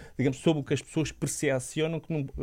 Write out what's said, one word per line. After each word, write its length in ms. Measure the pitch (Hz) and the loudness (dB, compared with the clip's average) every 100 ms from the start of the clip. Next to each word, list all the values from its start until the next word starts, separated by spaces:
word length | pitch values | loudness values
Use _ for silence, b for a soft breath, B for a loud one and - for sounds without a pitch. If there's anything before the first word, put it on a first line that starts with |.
| B - | B 0
digamos, 220 | 127 127 | 0 2
sobre 200 | - 151 | 2 2
o 20 | 135 | 2
que 80 | |
as 80 | 135 | -2
pessoas 320 | - - 147 | 0 -2 -2
percepcionam, 840 | - 139 - 147 131 131 - 156 165 | -2 -4 0 2 2 0 -2 0 -2
que 140 | - | -2
não, 80 | 160 135 - | -2 -2 -4